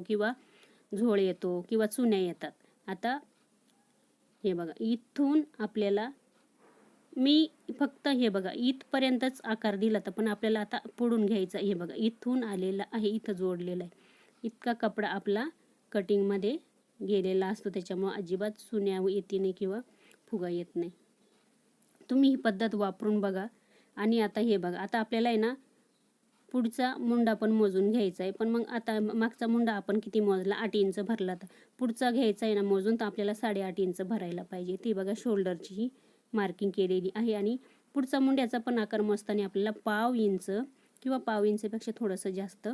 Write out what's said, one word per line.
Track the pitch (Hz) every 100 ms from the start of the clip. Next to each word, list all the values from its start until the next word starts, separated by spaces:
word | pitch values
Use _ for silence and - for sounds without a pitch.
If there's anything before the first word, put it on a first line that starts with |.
| 175
किंवा | 208 214 254 _ - - _ _
झोळ | 196 233 202
येतो | 190 175 180 180 -
किंवा | 220 214
चुन्या | 240 240 196
येतात. | 180 165 151 - _ _ -
आता | 185 233 285 - _ _ _ _ _ _ _ _ _ _ _
हे | 202
बघा | 175 165 -
इथून | 226 240 - - 285 302 294 -
आपल्याला | 214 214 202 202 240 277 _ _ _ _ - _ _ _ _
मी | 262 277 302 311 - - 262
फक्त | 285 - 294
हे | 254 233
बघा | 196 185
इथपर्यंतच | - 247 262 - 269 262 247 262 262
आकार | - 220 214 196
दिला | 220 208
तर | 196
पण | 185 220
आपल्याला | 208 220 220
आता | 208 - - -
पुढून | 240 226 202
घ्यायचा. | 214 185 -
हे | 202
बघा | 175 170 -
इथून | 220 226 247 254
आलेला | 226 190 185 196 -
आहे, | 226 208
इथं | 214 220
जोडलेला | 180 185 175 180 180
आहे, | 175 - _ _ _ _
इतका | 226 - 247
कपडा | 233 220 214 202
आपला | 190 202 208 294 - _ _ _
कटिंगमध्ये | 208 185 202 196 196 202 320 - _ _ -
गेलेला | 190 202 185 190 190
असतो, | 208 202
त्याच्यामुळे | 185 180 185 196 -
अजिबात | 170 185 214 214
चुन्या | - 214 196 190 190
येते | 196 185 190
नाही | 190
किंवा | 180 190 214 - _ - - _
फुगा | 208 175
येत | 175 170 175
नाही. | 170 - _ _ _ _ _ _ _ _ - - -
तुम्ही | 254 269
ही | 262
पद्धत | 226 190 220 208
वापरून | 196 185 214 214
बघा. | 196 190 220 - _ _ _ -
आणि | 214 226
आता | 208 208
हे | 233 202
बघा | 175 180
आता | 196 233
आपल्याला | 220 226 240
आहे | 220
ना | 226 269 - _ _ _ _ _ _ _ _
पुढचा | 254 233 247 254 262
मुंडा | 240 240 226
पण | 220 220
मोजून | 220 208 190 202
घ्यायचा | 233 196 180
आहे, | 185
पण | 202 226
मग | 233 226
आता | 240 233 220
म-, | 214
मागचा | 220 226 - 233
मुंडा | 233 226
आपण | 208 196 208
किती | 208 220
मोजला, | 208 190 185 -
आठ | 214 214
इंच | 196 190
भरला, | 196 226 185 180
तर | 190 - - -
पुढचा | 247 226 247
घ्यायचा | 240 226 202 220
आहे | 202
ना |
मोजून | 202 196 202 226
तर | 208
आपल्याला | 208 208
साडेआठ | 214 226 196 190 180
इंच | 185 180
भरायला | 190 220 175 175
पाहिजे. | 180 180 180 190 226
ती |
बघा | 196 190 214
शोल्डरची | 247 202 185 175 - 196
ही | 247 - _ _ _
मार्किंग | 220 190 175 202 180
केलेली | 185 185 180 214
आहे | 233
आणि | 208 202 254 - _ _ 277
पुढचा | 262 277
मुंड्याचा | 269 269 233 240
पण | 240 240
आकार | 208 214
मोजताना | 214 208 - 208
आपल्याला | 196 196 214 214 220
पाव | 208 240
इंच | 240 208 185 185 202 269 - _ -
किंवा | 254 262
पाव | 247 214
इंचपेक्षा | 208 208 214 220 - 220
थोडंसं | 214 180 196
जास्त | 190 190 - 214